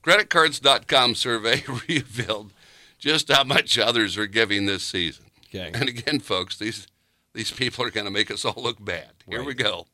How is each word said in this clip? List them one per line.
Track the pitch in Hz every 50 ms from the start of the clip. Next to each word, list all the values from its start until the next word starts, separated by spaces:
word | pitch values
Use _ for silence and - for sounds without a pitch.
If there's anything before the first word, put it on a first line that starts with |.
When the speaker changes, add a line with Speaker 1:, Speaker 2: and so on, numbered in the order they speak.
| -
Speaker 1:
Credit | - 180 208 208 -
cards | - 170 160 160 139 113
dot | 127 139 135 113 -
com | - 151 135 123 120 113
survey | - - 127 117 113 104 113 120 135 - - 127
<laughs> | 120 - -
revealed | 170 143 127 - 104 120 110 87 110 104 107 101 _ _ - - - - - - _ _
just | - 139 156 156 151 -
how | 139 139 139
much | 131 143 170 - - - 120
others | 104 117 120 117 107 95 87
are | 104 107
giving | 104 95 113 113 98 104 101 101
this | 98 98 92 -
season. | - - 95 87 80 - - _ _ _ _ _ _
Speaker 2:
Okay. | - 95 90 82 85
Speaker 1:
And | 117 127 127
again, | 120 120 107 156 151 139
folks, | - - 104 92 92 - -
these, | - 104 110 110 - - _ _ _ _ _ _ _ _ _ _
these | - 110 -
people | - - 127 123 - - 123
are | 117
gonna | - 110 104 101
make | 98 104 107 -
us | 107 104 -
all | 120 101 117
look | 127 120 120 113 104
bad. | 95 87 82 65 57 _ _ _
Here | - 98 120
Speaker 2:
Right. | 127
Speaker 1:
we | 143 131
go. | 120 120 101 95 85 85 _